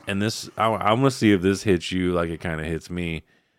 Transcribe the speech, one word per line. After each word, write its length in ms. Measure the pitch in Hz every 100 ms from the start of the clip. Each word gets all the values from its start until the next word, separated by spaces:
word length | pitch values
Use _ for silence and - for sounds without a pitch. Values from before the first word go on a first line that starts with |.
| -
and 120 | 98
this, 300 | 107 - - -
I, 100 | 113
I 240 | 104 95
wanna 180 | 113 135
see 220 | 127 113
if 100 | 98
this 200 | 92 95
hits 300 | 110 87 -
you 200 | 92 90
like 180 | 87 85
it 100 | 80
kinda 240 | 92 78
hits 260 | 78 80 -
me, 320 | 87 85 80 - _ _